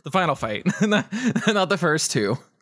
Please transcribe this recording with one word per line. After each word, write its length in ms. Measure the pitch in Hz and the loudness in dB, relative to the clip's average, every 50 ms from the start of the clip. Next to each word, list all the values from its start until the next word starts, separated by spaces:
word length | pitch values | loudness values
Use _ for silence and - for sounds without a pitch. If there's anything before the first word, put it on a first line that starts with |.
| - | -8
The 80 | 151 | -2
final 240 | - 190 180 160 135 | 0 0 2 2 0
fight. 280 | - - 113 107 - - 180 - | -2 -2 -6 -4 -2 -2 -2 0
<laughs> 60 | - | 0
Not, 240 | - 214 208 - - - - 226 254 233 - - - | 0 2 2 0 0 -2 -6 -4 -2 -2 0 0 0
not 220 | - 214 202 185 165 | 0 2 2 2 0
the 80 | 196 | 0
first 340 | 185 175 160 151 156 - - | 0 2 2 2 2 0 0
two. 260 | - 135 104 98 120 - - _ _ _ | 0 0 0 0 -2 -4 -6 _ _ _